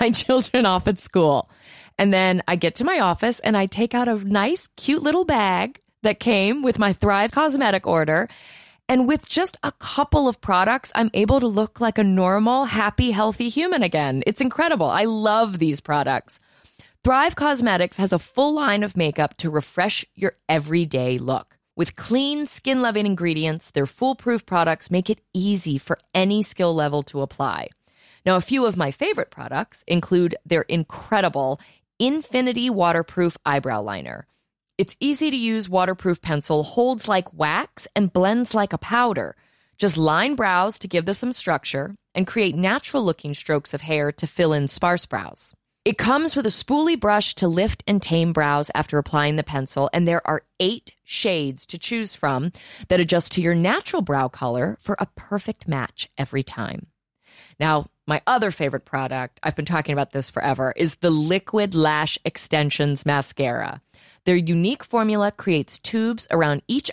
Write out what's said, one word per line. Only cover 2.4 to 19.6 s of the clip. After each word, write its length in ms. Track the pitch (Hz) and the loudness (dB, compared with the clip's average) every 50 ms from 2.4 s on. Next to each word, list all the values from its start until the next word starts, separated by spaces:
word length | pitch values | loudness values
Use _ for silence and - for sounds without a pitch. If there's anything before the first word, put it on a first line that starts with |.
| - - | 0 0
I 80 | 180 | -2
get 200 | 170 - 165 - | 0 0 -2 0
to 80 | - 247 | 0 -2
my 160 | 339 381 311 | 0 2 2
office 400 | 202 180 170 - - 240 240 - | 2 2 2 2 0 -2 -2 0
and 160 | - 220 214 | 0 0 2
I 100 | 196 196 | 2 0
take 280 | 190 - 202 233 233 - | 0 0 -2 -2 0 0
out 140 | 240 247 240 | 0 0 0
a 60 | 226 | 0
nice, 520 | 208 196 196 208 202 202 262 349 - - - _ | -2 0 0 2 2 2 2 0 -4 -6 -12 _
cute 260 | - - - 294 - | -6 -2 0 0 2
little 220 | - 294 302 359 370 | 2 2 2 2 2
bag 560 | 320 294 226 208 190 185 180 190 240 - - _ _ _ - | 2 2 2 2 2 2 0 -2 -4 -6 -14 _ _ _ -2
that 180 | - 214 202 - | 0 0 0 0
came 420 | - 240 220 196 190 202 247 294 | 0 2 2 4 2 2 0 0
with 160 | 269 254 220 - | 0 0 2 2
my 140 | 214 202 | 2 0
Thrive 400 | 180 - - 208 196 196 208 226 | 2 2 2 2 4 2 2 2
Causemetic 540 | - 285 311 311 269 269 254 214 190 190 - | 2 2 0 2 2 2 2 2 0 0 0
order. 420 | - 170 160 156 151 156 170 220 - - - - - - - - - _ _ _ - | 2 2 2 2 2 2 0 0 -2 -8 -18 -20 -20 -20 -20 -20 -20 _ _ _ 0
And 180 | 254 254 254 | 2 2 4
with 220 | 240 311 294 - - | 2 2 0 -2 -2
just 280 | - 320 370 370 - - | -2 -2 -2 -2 -4 -8
a 100 | - 285 | -8 -8
couple 560 | - - - - - 277 294 - - 302 277 247 | -8 -10 -14 -6 -2 -2 0 2 2 2 2 2
of 120 | 214 - | 0 -2
products, 500 | - - 190 180 190 214 240 262 - - - | -2 0 2 4 4 2 2 0 -2 -2 0
I'm 160 | - 233 214 | 0 0 2
able 280 | - 190 208 208 269 277 | 2 0 2 4 4 2
to 60 | 247 | 2
look 340 | 233 202 208 220 - _ - | 2 2 2 0 0 _ -2
like 180 | 233 220 - 226 | -2 0 2 2
a 60 | 202 | 4
normal, 600 | 196 185 190 185 180 190 208 214 233 254 269 277 | 4 4 4 4 4 4 4 4 4 2 2 0
happy, 440 | 220 190 220 208 208 - - 254 247 | 0 0 0 0 0 2 0 0 2
healthy 380 | 208 202 214 220 208 - 240 240 | 2 2 2 0 0 -2 -4 -2
human 340 | - 294 330 370 359 285 | -2 -2 0 0 2 2
again. 400 | 202 175 - 156 147 135 131 135 - | 0 2 2 0 0 2 0 0 0
It's 140 | - 208 - | -2 0 0
incredible. 460 | 269 254 - - 320 339 320 196 160 | -2 -2 0 0 0 2 2 2 2
I 180 | 131 - 175 214 | 0 2 2 0
love 540 | 226 220 214 214 214 208 226 233 208 190 165 | 0 0 0 2 2 4 4 2 0 0 0
these 220 | 160 156 143 143 | 0 0 0 -2
products. 600 | - - 147 147 135 139 131 - - - - - _ _ _ _ _ - _ _ - _ _ _ - | -2 -2 0 0 0 0 0 -2 -4 -8 -20 -20 _ _ _ _ _ -20 _ _ -20 _ _ _ 0
Thrive 320 | 247 262 269 302 349 - | 2 4 4 4 2 0
Causemetics 600 | - 285 294 285 247 240 226 190 175 180 180 - | 0 0 0 2 2 2 2 2 2 0 0 0
has 160 | - 196 185 | -2 0 0
a 60 | 185 165 | 0 -2
full 360 | - - - 254 277 294 302 | -2 -2 0 2 2 2 2
line 280 | 302 294 226 202 208 | 0 0 0 0 0
of 140 | 208 202 - | -2 -2 0
makeup 400 | 180 165 147 143 - 151 - - - | 0 0 0 2 0 -2 -2 -2 -6
to 120 | - 165 | -6 -2
refresh 540 | 151 151 | -2 -2